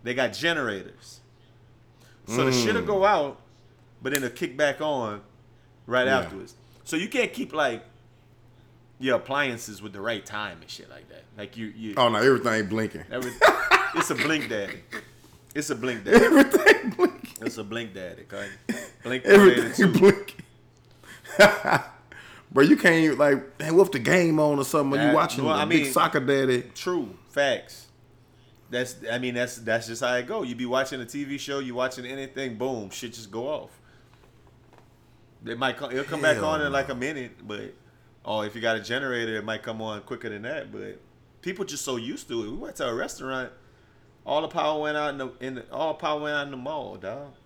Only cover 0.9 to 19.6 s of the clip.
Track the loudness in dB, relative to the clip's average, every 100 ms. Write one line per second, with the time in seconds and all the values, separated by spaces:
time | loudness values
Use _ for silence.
0.9 | -20 -20 -20 _ _ -20 -20 -20 -20 _
1.9 | _ -20 -20 -6 0 2 2 2 0 0
2.9 | 2 4 4 0 -6 -20 _ -20 _ _
3.9 | _ -2 0 0 -6 -8 0 0 0 -2
4.9 | -2 -4 -8 -14 _ -20 -20 _ _ -2
5.9 | 0 2 0 -2 -12 -16 -20 -20 -20 -6
6.9 | -4 -2 -2 -2 -4 -6 -2 -2 -2 -12
7.9 | -20 -20 _ _ _ _ _ -20 _ _
8.9 | _ 0 0 0 -2 -2 -4 -12 -14 -14
9.9 | -8 -6 -6 -8 -10 -10 -12 -18 -18 -18
10.9 | -20 -20 -20 -20 -16 -14 -10 -12 -10 -8
11.9 | 2 2 6 4 4 2 0 -2 -2 -4
12.9 | -8 -10 -8 -8 4 4 4 2 2 2
13.9 | -2 -2 -2 -2 -2 -2 -6 -6 -12 -16
14.9 | -16 -16 -20 -20 -20 -10 -8 -6 -4 -4
15.9 | -6 6 8 10 8 8 6 6 4 2
16.9 | 0 0 0 -18 -10 -8 -8 -8 -8 -8
17.9 | -10 -12 -14 -14 -12 -12 -12 -10 -10 -10
18.9 | -12 -6 -4 8 10 10 8